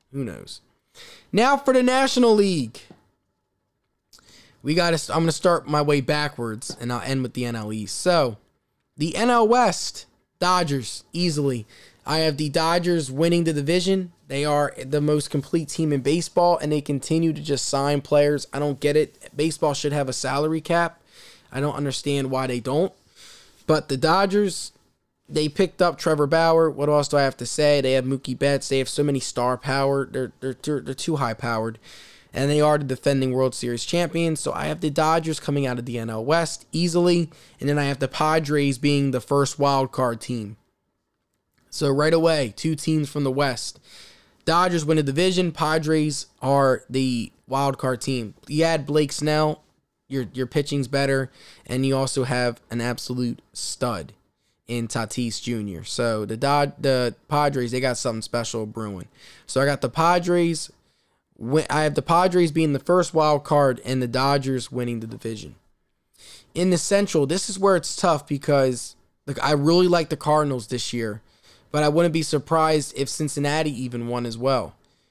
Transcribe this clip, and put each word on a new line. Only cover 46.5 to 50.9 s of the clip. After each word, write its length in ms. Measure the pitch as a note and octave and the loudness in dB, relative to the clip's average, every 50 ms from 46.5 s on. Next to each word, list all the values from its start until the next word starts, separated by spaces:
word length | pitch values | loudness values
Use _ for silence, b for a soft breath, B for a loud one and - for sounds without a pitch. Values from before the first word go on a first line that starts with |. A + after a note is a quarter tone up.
| C#3 C#3 C#3 C3 B2+ - - - | 4 4 4 4 2 0 -2 -4
the 440 | B2 C3+ C3 C3 B2 A#2 A2 - - _ _ | -2 0 0 0 0 -2 -4 -6 -10 _ _
wild 300 | - C3 C3+ C#3 C#3 C3 | -6 -2 -2 0 -2 -2
card 240 | - - C3 B2+ A2+ | -2 -2 -4 -2 -2
team. 340 | - C#3 C3+ B2 A2+ G2+ - _ - | -4 -4 -4 -4 -6 -8 -12 _ -12
You 180 | - D3 D3+ D#3+ | -6 -2 0 2
add 220 | E3 E3 D#3 C#3 | 2 2 0 -2
Blake 260 | C#3+ D3 D3+ D3 C#3 | 0 0 0 0 0
Snell, 500 | - - D3 D3+ D3+ D3+ D#3 D3+ D#3 - _ _ _ _ _ _ _ _ _ - | -2 -4 -2 0 2 2 2 0 -2 -4 _ _ _ _ _ _ _ _ _ -8
your, 180 | C3 C3+ B2 - | -6 -6 -6 -6
your 140 | - B2+ B2+ | -6 -6 -6
pitching's 420 | A#2+ - D#3 C#3+ - C#3+ C#3+ C3 | -2 -2 -2 -2 0 -2 -4 -2
better, 420 | A#2+ | -2